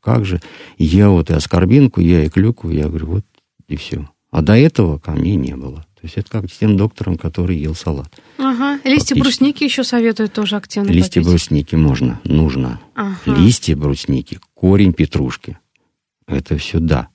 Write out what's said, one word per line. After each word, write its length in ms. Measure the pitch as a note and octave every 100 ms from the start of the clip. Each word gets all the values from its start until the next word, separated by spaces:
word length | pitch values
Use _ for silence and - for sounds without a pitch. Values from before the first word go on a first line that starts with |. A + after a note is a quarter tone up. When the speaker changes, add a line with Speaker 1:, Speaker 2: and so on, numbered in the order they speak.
Speaker 1:
как 240 | - A#2+
же 160 | G2 F2+ - - - -
я 300 | D#2+ F2+ G#2
вот 220 | F#2 D#2
и 20 |
аскорбинку, 680 | D#2+ - F2 F2+ B2+ C3+ -
я 220 | E2+ F2
и 40 | D2+
клюкву, 420 | F2 G2+ A#2+ E2+
я 160 | D2+ D2+
говорю, 200 | D#2 D2
вот 180 | F#2 - _ _ _ _
и 80 | D#2
всё. 320 | - D2 D2 _ _
А 100 | -
до 120 | D2+ A2
этого 420 | D3+ - F#2 D2
камней 360 | - D2+ D2+
не 220 | G2 B1+ C2
было. 280 | C2 C#2+ D#2+ _
То 60 | E2
есть 100 | -
это 140 | G#2
как 200 | A2+ F#2+
с 80 | -
тем 180 | A2 G2+
доктором, 400 | G#2+ - - E2
который 380 | E2 - F2 F2
ел 180 | D2+
салат. 380 | D#2+ - D2 C2+ _ _ _
Speaker 2:
Ага. 360 | C4+ A#3+ C#4 C#4+
Листья 300 | C4+ C#4+ -
Speaker 1:
Фактически. 60 | B3+
Speaker 2:
брусники 440 | C4 B3 C4+ C#4+
ещё 200 | C#4+ -
советуют 480 | B3 A#3+ A3+ A3 G#3+
тоже 240 | - G#3 G#3
активно 340 | G3 - G3+
Speaker 1:
Листья 300 | F#3+ F#3 -
Speaker 2:
попить. 80 | E2+
Speaker 1:
брусники 460 | F2 - D2+ D2 D#2+
можно, 440 | D2+ B1+ B1+ A#1
нужно. 560 | - D2+ D#2+ C2+ B1+ A1+ -
Speaker 2:
Ага. 220 | - G3+ F#3+ -
Speaker 1:
Листья 500 | C3 G2 A#2+ - C#2+
брусники, 640 | D2 C2+ - C2+ - - _
корень 380 | _ F#2 G2 G2
петрушки. 640 | E2+ D2+ D2+ C2 - - - _ _ _ _ _ _ _
Это 300 | C#2+ C#2 D2
всё 220 | - E2
да. 280 | E2 C#2+ A#1